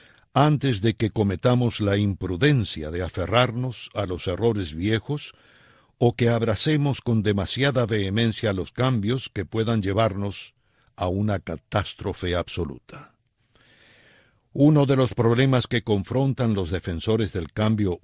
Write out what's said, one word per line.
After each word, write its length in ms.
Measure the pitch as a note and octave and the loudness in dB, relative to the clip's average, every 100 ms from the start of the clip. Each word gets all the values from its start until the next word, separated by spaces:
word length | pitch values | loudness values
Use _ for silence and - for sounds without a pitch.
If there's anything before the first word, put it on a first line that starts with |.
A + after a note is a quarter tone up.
| - _ _ | -20 _ _
antes 460 | - D3 D3 C#3 G#2+ | 2 2 2 0 0
de 140 | A2+ | 0
que 160 | A2 A2 | 0 0
cometamos 680 | A2 G2+ F#2 B2+ B2 A#2+ - | 0 0 2 2 2 0 0
la 160 | G#2 G2+ | 0 2
imprudencia 920 | G#2 F#2+ F#2 F2+ C#3 C#3+ G2 - D2+ | 0 -2 -4 0 2 2 0 -6 -8
de 120 | E2+ | -6
aferrarnos 880 | F2+ - E2+ A2+ B2 A2+ B2+ A#2+ - | -6 -6 0 2 2 -2 -8 -8 -10
a 120 | G#2+ F#2+ | -8 -6
los 200 | F2 - | -4 -4
errores 460 | F2+ A#2 G#2 F2 | 0 0 0 -4
viejos 580 | D#2+ G2 A2 - D3 - - _ _ _ _ _ - | -4 -2 -2 -4 -8 -10 -20 _ _ _ _ _ 0
o 160 | A#2+ | 0
que 140 | - A#2 | 2 2
abracemos 720 | A#2 A2+ G2+ - D3+ C#3+ C3 | 2 0 0 0 2 2 -2
con 220 | - A2+ | 0 2
demasiada 640 | G#2 G2+ F2+ - C#3 B2+ A2+ | 2 0 0 0 0 2 0
vehemencia 680 | A2 F#2+ G#2 A#2 G#2+ A2 | 0 0 0 0 0 -2
los 180 | F#2+ E2+ | -2 -4
cambios 580 | - B2+ B2 G2+ C3 - | -2 0 0 -2 -4 -6
que 120 | - | -8
puedan 380 | E2 G#2+ A2 A2+ | -6 -2 0 0
llevarnos 720 | F#2+ G2 A2 F#2+ G2+ G2 - _ _ _ _ - | 0 2 0 0 -6 -8 -16 _ _ _ _ -6
a 120 | F#2 | -2
una 300 | F#2+ G#2+ G2 | 0 0 -2
catástrofe 960 | - D#2+ - G#2+ F#2+ - G2+ F2 F2+ F2 | -4 -10 -4 -4 -4 -6 -8 -6 -2 -2
absoluta. 760 | E2+ - D#2+ B1+ - - - _ _ _ _ _ _ _ _ _ _ _ _ _ _ | -2 -6 -6 -8 -18 -20 -20 _ _ _ _ _ _ _ _ _ _ _ _ _ _
Uno 300 | C3+ C#3+ D3+ | 4 6 6
de 120 | C3+ C3+ | 6 4
los 180 | B2+ | 2
problemas 520 | - A2+ A#2+ C3+ C3 - | 2 2 4 4 2 0
que 160 | A#2+ | -2
confrontan 720 | - G2+ F#2+ B2+ C#3 C3 A#2+ | 0 0 0 0 0 0 0
los 180 | G#2 F2 | 0 -2
defensores 600 | F2 - E2 F#2 A2 G2+ | -4 -4 -4 0 0 0
del 200 | F#2+ E2 | -4 -6
cambio 480 | - G#2+ A2 G2 F2 | -2 0 2 0 -2